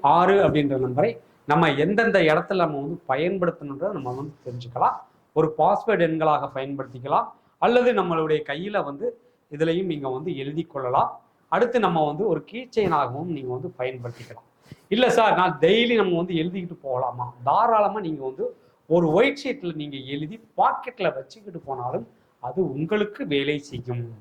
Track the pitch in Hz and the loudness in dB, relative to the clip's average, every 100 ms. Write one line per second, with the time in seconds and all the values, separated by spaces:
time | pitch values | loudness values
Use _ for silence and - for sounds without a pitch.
0 | 143 165 180 202 170 151 143 135 127 127 | 4 4 6 4 4 2 0 0 2 2
1 | 208 233 _ _ - 151 165 139 156 202 | 2 0 _ _ 0 4 4 4 2 2
2 | 208 190 156 156 170 190 165 143 143 165 | 4 4 6 4 2 0 0 0 -6 -8
3 | - 135 170 196 175 165 147 139 185 190 | -4 0 0 0 -2 -2 -12 -6 -6 -6
4 | 127 127 151 - - 123 120 - 208 254 | -8 -8 -10 -12 -12 -12 -10 -2 0 -2
5 | - _ _ - 156 156 160 202 - 196 | -12 _ _ 0 0 2 2 2 0 2
6 | 170 160 160 147 139 135 139 139 127 127 | 2 2 2 2 -2 -6 -8 -8 -10 -10
7 | 131 170 240 - _ _ 180 247 247 208 | -2 0 -2 -12 _ _ 4 4 4 2
8 | 180 160 160 151 151 143 196 208 143 139 | 0 0 2 0 -2 -6 -4 -4 -6 -6
9 | 233 233 _ _ _ 147 160 170 185 151 | -8 -10 _ _ _ -4 0 0 -2 -4
10 | 139 127 160 151 135 147 165 139 127 139 | -4 -6 -6 -6 -6 -6 -8 -6 0 0
11 | 226 - _ _ _ 175 240 240 196 170 | 0 -4 _ _ _ 0 2 2 2 2
12 | 151 151 208 160 - 226 254 - 202 156 | 0 0 -2 -2 -4 -16 -6 -2 0 0
13 | 131 131 175 151 127 127 123 - 127 131 | 0 -4 -6 -6 -6 -8 -10 -8 -8 -6
14 | 120 117 120 - _ _ _ - _ 226 | -12 -14 -18 -20 _ _ _ -20 _ 2
15 | 247 233 214 175 180 147 156 214 240 233 | 4 4 4 4 2 2 4 4 4 2
16 | 196 170 180 170 165 190 170 165 139 127 | 2 2 0 -2 -2 -4 -10 -12 -6 -4
17 | 127 120 120 - 123 170 233 220 208 208 | -4 -4 -10 -6 0 2 4 4 2 0
18 | 180 151 131 131 247 - _ _ _ 165 | -6 -6 -8 -6 -8 -8 _ _ _ 2
19 | 165 165 269 277 269 - 175 156 147 139 | 4 4 4 2 -6 -6 -8 -8 -8 -10
20 | 127 139 156 226 - - 220 - - - | -8 -8 -8 -10 -14 0 0 0 -8 -4
21 | 180 135 135 220 208 170 139 131 123 165 | -2 -2 -12 -18 -16 -16 -10 -6 -4 -6
22 | 233 _ _ _ 123 - 170 139 160 214 | -8 _ _ _ -8 -2 -2 -2 -2 0
23 | 208 - 175 143 139 147 143 127 123 120 | -2 -4 -2 -2 0 -4 -6 -12 -8 -8
24 | 117 110 | -8 -12